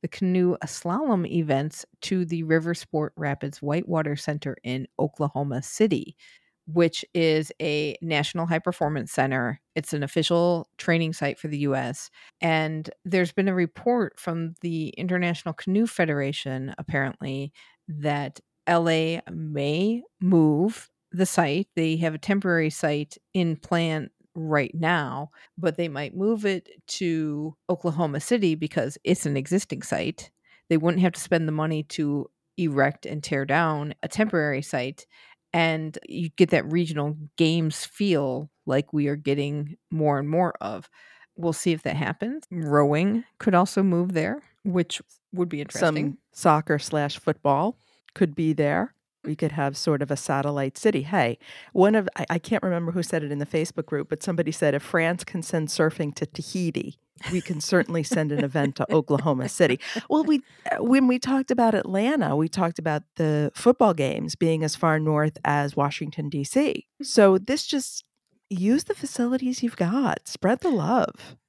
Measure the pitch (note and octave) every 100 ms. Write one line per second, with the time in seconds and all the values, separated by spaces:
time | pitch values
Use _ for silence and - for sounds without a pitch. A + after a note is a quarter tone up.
0 | F3 - F#3+ F#3 F3+ F3+ - - E3+ G3
1 | D4+ G3 E3+ E3+ D3+ C3+ D3+ - - _
2 | - F#3+ E3+ E3 D#3+ D#3+ E3 E3+ - D#3
3 | D3+ - D3 C#3 C#3+ C#3 C#3+ D#3 - E3
4 | D3+ D3 - D3 C#3 C3 A#2+ B2+ - -
5 | D3+ - C#3+ - C#3+ C#3 - - G#3+ D#3+
6 | - - - _ _ _ - D#3+ E3 -
7 | - F3 E3 D#3 D3+ - D#3 D3 D3+ -
8 | E3 D3+ D3+ F3 E3 E3 F3+ F3 D3+ D3+
9 | - - C3+ C3 A#2+ B2+ _ - D3+ D3+
10 | C#3 - D#3 E3+ F3 E3+ - - - E3
11 | E3 E3 C#3+ - D#3 D3 C#3+ C3 B2 -
12 | - _ - _ E3+ D#3+ D#3 D#3 D#3 -
13 | F#3 F#3 E3+ - G3 F#3 E3+ - - A#3+
14 | F#3+ - - E3 E3 E3 F3 E3 D#3 -
15 | F#3 F3+ F3 E3+ - D#3+ - G3 A3+ -
16 | E3 C#3+ C#3 C#3+ C3+ C3 C3+ - C#3+ D3+
17 | C3+ - C#3 C3+ C#3 _ - _ - D3+
18 | D3 C#3+ C#3 - _ _ - E3+ E3 D#3+
19 | D#3+ E3 - E3+ D#3 D3 C#3+ D#3 G3+ A#3
20 | - _ F3+ F3 D#3 D3+ G3 A3+ - _
21 | _ F3 F#3 - D#3+ D3 G3+ - D#3+ D#3+
22 | E3 D#3 - G3+ F#3+ E3+ D#3 - D#3 D3
23 | D3 - _ F#3+ E3+ D#3 - F3 E3 D#3
24 | C#3+ _ _ - D#3+ D3+ C3+ D#3+ D#3+ F3
25 | C#3 B2+ D3+ - - - E3+ D#3+ E3+ C#3
26 | D3 F3+ G3+ A3+ G#3 F#3+ - - - -
27 | F3+ E3 D#3 D3 D3+ - - F3+ F3 D#3
28 | E3 C#3 - A#3+ F#3+ D#3 D#3 - C3 -
29 | - F3+ D#3 C#3+ C3+ F#3 - - - -
30 | F2 - - _ _ _ _ D#3+ E3 F3
31 | F3+ - - E3+ D#3+ D#3 D#3 D#3 D3+ -
32 | D3 C#3+ C3+ _ _ - E3 C#3 C#3 C#3+
33 | - D3+ D3 C#3+ C3+ D3 E3 D3+ D3 -
34 | - - G#3+ F3 D3+ C3+ C#3+ C#3 B2+ -
35 | - _ - _ _ E3+ E3 D#3+ D#3 -
36 | - - E3 - E3+ E3 - E3 E3+ D3+
37 | D3 D3+ D3 - D#3+ E3 D#3+ - - -
38 | G3+ D#3+ C#3 B2+ D3+ _ - C#3 D3 D3+
39 | D3 D3 D3 C#3+ C#3+ D3 D3 E3+ _ D#3+
40 | D3+ C#3 D3 E3 F3+ - - G#2+ - _
41 | - - - - E3+ D#3+ - D#3+ - C#3+
42 | C#3+ - A3 D4+ - F3 D#3 D3 D3 D3
43 | F#3+ A3+ - _ - F3+ F#3 - F#3+ F3
44 | F3+ E3+ E3+ C#4 _ _ G3+ F3+ E3+ -
45 | - _ _ F3+ F3+ D3+ C#3+ - E3+ D3+
46 | D3 C#3 _ - F3 D#3 D#3 D3 - D#3
47 | D3 - - D#3 C#3+ C#3 F#3+ - _ _
48 | _ - F3+ D3 D#3+ D3+ D3 D#3 A3+ _
49 | _ _ - D3+ D#3 D3 C#3 C#3 - C#3+
50 | C#3+ C#3 - C#3 C#3+ C#3+ C3+ - - C3
51 | D3 F#3+ A#2+ A#2+ - - - - G3 A3
52 | F#3+ - - E3+ - A3+ F#3+ F3 E3+ F3
53 | E3 E3+ D3 C#3+ C#3+ D#3+ E3 - D#3 D3
54 | C3+ D3+ - E3+ D#3 D#3 D3+ C#3+ - F3
55 | E3 F3 - F3+ D#3+ E3+ D#3 - D#3+ D#3
56 | D3 - D3+ - - F#3 F3 - - -
57 | _ _ - F3+ - D#3+ - F3+ D#3+ E3+
58 | D3+ - D#3 C#3+ C#3+ D3 C#3+ - - D#3+
59 | - C#3+ D3+ C3 B2+ - F3 B2+ - -
60 | - D4+ D#4 D4 - - - - A#3 C4
61 | B3+ B3 B3+ C4+ C4 B3 A#3 G#3+ - F#3+
62 | A3+ D4+ D#3 C#3+ D#3+ F#3+ E3+ E3+ D#3+ D3+
63 | - - D#3 D3+ D3 - A#3+ B3 A3 E3
64 | C3+ - D#2+ - E3 D#3+ D#3 - E3 D#3
65 | D#3 D3+ D3+ D3+ - C#3+ C#3+ C#3+ C#3+ -
66 | D3 D3 D3+ C#3+ C#3 C4 D4 - - _
67 | C#4 - G3+ F#3+ G3+ D4 - C#4+ - -
68 | - _ _ _ _ F#3 G3 C4+ - G#4
69 | C#4 - A#3+ B3+ B3+ B3+ A#3+ - E3+ A#3+
70 | A#3+ - - - F#3+ B3+ F#4 A#3 D3+ B3
71 | - - - -